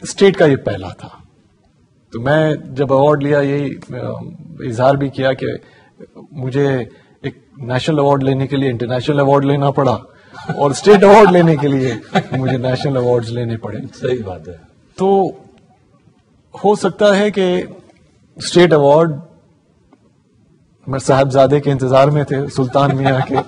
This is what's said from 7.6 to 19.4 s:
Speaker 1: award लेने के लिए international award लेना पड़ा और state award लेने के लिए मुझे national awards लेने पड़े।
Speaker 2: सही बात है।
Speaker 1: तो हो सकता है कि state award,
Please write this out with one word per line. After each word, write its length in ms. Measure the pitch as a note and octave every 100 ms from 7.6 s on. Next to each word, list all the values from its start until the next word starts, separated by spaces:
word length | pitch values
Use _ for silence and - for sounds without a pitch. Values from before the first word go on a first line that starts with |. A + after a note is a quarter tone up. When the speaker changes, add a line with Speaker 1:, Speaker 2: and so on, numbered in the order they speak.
| A#2+ B2+ - D3+
Speaker 1:
award 260 | C#3 C#3
लेने 240 | C3+ C3+ C3+
के 100 | C#3
लिए 120 | C3+
international 500 | A#2 A#2+ B2+ C3+ C#3+
award 260 | C#3 C#3 C#3
लेना 260 | C#3 C#3
पड़ा 300 | C#3 C3 A2 - _ _ - - -
और 160 | C#3+
state 300 | C#3 G3 G3+
award 280 | G3 G#3 G3+
लेने 260 | F3+ E3 D3
के 100 | C#3+
लिए 340 | C3+ C3 A2 - F#3+ -
मुझे 240 | C3 B2+ C3
national 380 | B2+ B2+ D3+ C3
awards 340 | B2 B2 A2+
लेने 280 | A#2+ A#2 A2
पड़े। 300 | G#2 G#2 A2+
Speaker 2:
सही 320 | - B2 B2+
बात 280 | G2 F2 E2
है। 140 | E2+ _ _ _ -
Speaker 1:
तो 400 | F#3+ G3 F3 - - _ _ _ _ _ _ _ _ _ _ - F#3+
हो 100 | G#3
सकता 380 | G3 - G#3
है 180 | G3 G#3
कि 440 | G3+ F#3 F3+ - - _ _ _ _ _ -
state 340 | - F3 F3
award, 480 | D#3 C#3 D3 E3 C#3+ - _